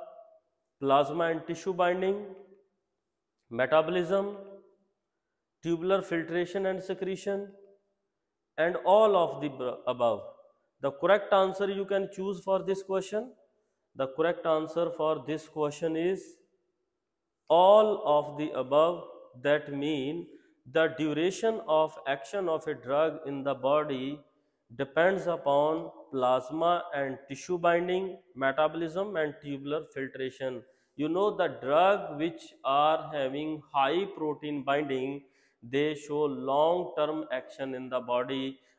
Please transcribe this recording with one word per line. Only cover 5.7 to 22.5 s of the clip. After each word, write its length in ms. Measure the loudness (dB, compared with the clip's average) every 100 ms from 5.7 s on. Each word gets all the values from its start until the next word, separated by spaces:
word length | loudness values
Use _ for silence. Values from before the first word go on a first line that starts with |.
| -2 2 0
filtration 680 | 0 -4 -2 -2 -2 -2 -2
and 160 | -2
secretion, 680 | -6 -6 -6 -6 -4 -6 -6 -16 -20 _ _ _ _ _ _ _ _ -2
and 200 | 0 2
all 320 | 6 8 8 6
of 240 | 2 0
the 60 | -6
br-, 220 | -4 -6 -4 -4
above. 360 | 2 2 2 -4 -18 -20 _ _ _
The 100 | -6
correct 420 | 0 4 4 4
answer 380 | 2 2 0 -2
you 160 | -2 -2
can 220 | -2 -2
choose 260 | -6 -6 -6
for 220 | -2 -2
this 200 | 0 -4
question. 500 | -2 -4 -4 -6 -8 -12 _ _ _ _ _
The 140 | -6 -4
correct 380 | 0 0 0 0
answer 440 | 0 0 -2 -2 0
for 280 | -2 -2 -4
this 220 | -8 -6
question 480 | -4 -4 -2 -2 0
is 260 | -2 -2 -8 -20 _ _ _ _ _ _ _ _ _ _ 2
all 540 | 6 10 8 8 2 2
of 320 | 2 2 -4
the 120 | -6
above. 520 | -4 2 4 4 2 -10 -20 -20 -4
That 300 | 0 0 0
mean 520 | -6 -2 -2 -4 -6 -10 -18 _ _ -2
the 240 | 2 2 0
duration 600 | -2 0 0 0 -2 -2 2
of 320 | 2 2 -2 -4
action 420 | -4 -4 -4
of 180 | -2